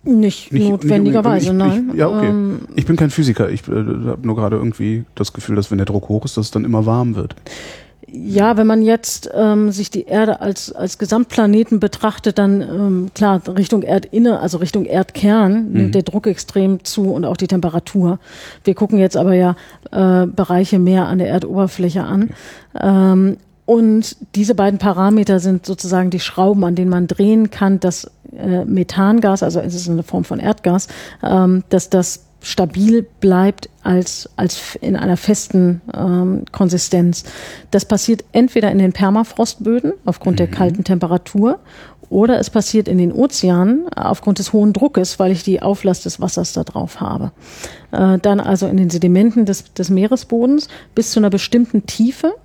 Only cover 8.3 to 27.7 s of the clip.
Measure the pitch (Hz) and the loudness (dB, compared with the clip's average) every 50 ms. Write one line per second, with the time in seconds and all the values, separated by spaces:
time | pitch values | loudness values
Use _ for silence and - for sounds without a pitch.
8.3 | 196 202 202 226 233 208 220 220 220 226 220 220 226 226 - - - - - - | 0 2 2 4 4 4 4 4 4 4 4 2 2 0 -2 -8 -10 -10 -12 -6
9.3 | - - 220 214 214 214 214 208 190 196 208 - - 196 - - - 214 220 220 | -2 0 2 2 4 2 2 0 -2 -4 -8 -6 -6 -10 -6 -2 0 0 0 0
10.3 | - - - 202 190 - - - - - - 180 - _ 214 165 214 226 247 - | 0 -2 -4 -6 -6 -6 -10 -14 -10 -8 -8 -8 -6 _ -4 -2 0 0 0 0
11.3 | - - 220 202 208 214 226 - 233 202 202 196 - - - 214 202 - - 220 | 0 2 2 4 4 2 2 2 0 0 0 -2 -4 -2 -4 -4 -4 -2 -4 -2
12.3 | - 208 202 196 196 196 - 214 - 202 202 196 185 180 180 190 _ - 208 202 | 0 2 2 2 2 0 -2 -4 -4 -2 -2 0 0 -2 -2 -6 _ 0 0 2
13.3 | 196 180 - - 185 190 196 - 233 208 170 - 175 196 - - - 220 233 240 | 2 0 -2 -4 -2 -2 0 0 0 -2 0 0 -2 -2 -2 -2 0 2 2 2
14.3 | 214 - - 170 160 165 180 156 - 208 180 - - 175 180 - _ - - 202 | 2 0 -2 -4 -4 -4 -4 -2 -2 -4 -2 0 0 -2 -2 -2 _ 0 2 2
15.3 | 208 226 208 185 202 226 226 208 - 113 110 98 104 196 180 190 - 208 - 220 | 4 4 4 2 2 0 -2 0 0 0 0 2 2 0 -2 0 -6 -2 -2 -2
16.3 | 180 - - - - 196 190 190 196 180 _ - - 220 196 190 - 139 175 - | -4 -4 -8 -4 -2 0 2 2 0 -2 _ -8 -4 -2 -2 -2 -2 -2 -2 -4
17.3 | 180 - 190 175 190 180 175 170 160 170 - - - 202 180 170 185 - _ - | -2 -4 -2 0 0 0 0 -2 -4 -4 -6 -2 -2 0 0 0 0 -2 _ -18
18.3 | - - - - - - _ 202 185 - 214 202 220 202 190 185 - - 170 190 | -20 -20 -20 -20 -20 -4 _ -2 0 0 0 2 4 2 2 2 2 0 2 4
19.3 | 185 180 180 180 175 - - - - - _ - - 185 190 185 185 180 180 175 | 4 4 4 2 0 -4 -10 -20 -20 -20 _ -8 -2 0 2 4 4 4 2 0
20.3 | - - 185 - 175 180 196 - 214 185 180 180 190 185 175 90 185 185 175 98 | 0 -4 -2 0 2 0 2 2 2 2 4 4 4 2 2 0 -2 -2 -2 0
21.3 | 135 185 - - - 190 196 185 - - 180 175 156 190 - - 190 196 214 233 | -2 -2 -2 -2 -2 -2 -2 -2 -2 -2 -4 -2 -2 -2 -4 -2 0 0 -2 -2
22.3 | - - - - - - - _ - - - 196 196 190 190 190 190 185 190 196 | -4 -14 -20 -20 -20 -20 -20 _ -10 -2 0 2 4 4 4 4 4 4 2 2
23.3 | - - _ _ _ _ _ - 233 233 226 220 214 220 220 - - _ 220 _ | -2 -4 _ _ _ _ _ 2 4 4 4 4 4 2 0 -2 -10 _ -20 _
24.3 | - 202 208 202 233 180 196 202 202 190 190 208 180 180 190 202 214 220 202 208 | -2 -2 0 0 2 2 2 0 0 0 0 0 2 2 2 4 4 4 4 2
25.3 | 196 185 170 190 185 175 - - 190 - - 180 185 180 185 180 170 175 - - | 2 2 2 0 0 0 -2 -6 -8 -8 -4 -2 0 0 0 0 -2 -4 -6 -6
26.3 | - - 185 196 208 202 185 175 175 180 180 185 180 180 175 165 175 - 196 208 | -2 0 2 2 2 2 0 0 0 0 0 0 2 0 0 -2 0 0 2 4
27.3 | 220 220 220 208 - - 202 196 | 4 2 2 0 0 0 0 2